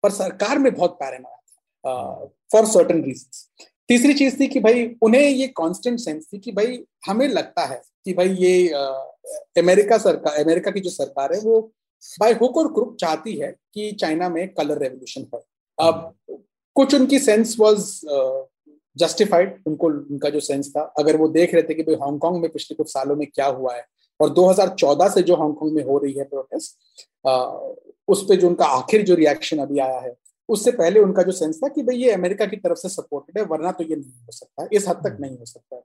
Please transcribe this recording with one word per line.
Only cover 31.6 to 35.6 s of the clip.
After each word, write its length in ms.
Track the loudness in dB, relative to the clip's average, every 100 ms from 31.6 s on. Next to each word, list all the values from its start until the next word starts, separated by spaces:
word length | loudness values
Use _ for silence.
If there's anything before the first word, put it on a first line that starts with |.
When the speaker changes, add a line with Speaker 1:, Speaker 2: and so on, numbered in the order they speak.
Speaker 1:
था 40 | -6
कि 160 | -4
भाई 140 | -4 0
ये 140 | 2
अमेरिका 340 | 2 -2 -2 -4
की 120 | -2
तरफ 200 | -4 -4
से 120 | -6
सपोर्टेड 480 | -12 -10 -12 -8 -6
है, 80 | -4
वरना 260 | -4 -6
तो 120 | -6
ये 120 | -8 -8
नहीं 300 | -10 _ -20
हो 60 |
सकता, 360 | -20 -20 -14 -2
इस 140 | -2 0
हद 80 | -4
तक 120 | -6
Speaker 2:
हम्म। 140 | -8
Speaker 1:
नहीं 160 | -14 -14
हो 80 | -20
सकता। 380 | -20